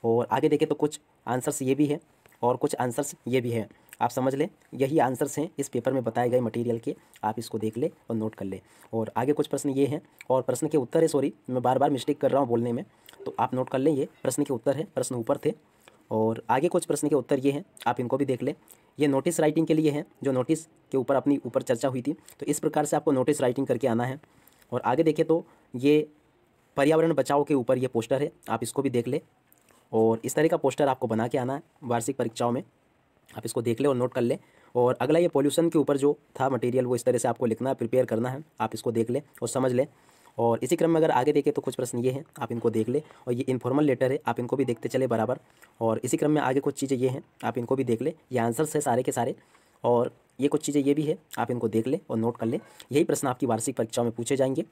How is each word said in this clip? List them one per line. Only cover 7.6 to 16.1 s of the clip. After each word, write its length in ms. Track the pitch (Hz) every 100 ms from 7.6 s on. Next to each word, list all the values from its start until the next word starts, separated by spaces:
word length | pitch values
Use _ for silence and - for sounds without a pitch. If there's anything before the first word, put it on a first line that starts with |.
| 110 117
लें 100 | 156 - _
और 60 | 117
नोट 180 | 110
कर 100 | -
लें। 160 | 98 95 _ - -
और 200 | 113 110 -
आगे 160 | 127
कुछ 140 | 147 147
प्रश्न 240 | 139 143
ये 160 | 135 139
हैं 140 | 143 - _ -
और 120 | 131
प्रश्न 260 | 120 120 156
के 100 | 156
उत्तर 240 | 120 165
है, 60 | 160
सॉरी 240 | 147 135 - -
मैं 120 | 127
बार 160 | 123 131
बार 120 | 143
मिस्टेक 300 | 139 - 147
कर 100 | 135
रहा 100 | 127
हूँ 80 | 135
बोलने 240 | 120 120
में, 120 | 120 185 _ - - -
तो 80 | -
आप 160 | 123
नोट 160 | 127 127
कर 80 | 135
लें, 140 | 135
ये 160 | 143 151 _
प्रश्न 220 | - 127
के 100 | 143
उत्तर 220 | 127 143 135
हैं, 120 | 196
प्रश्न 200 | - 123
ऊपर 240 | 127 117 139
थे। 160 | - - _ _ - _ _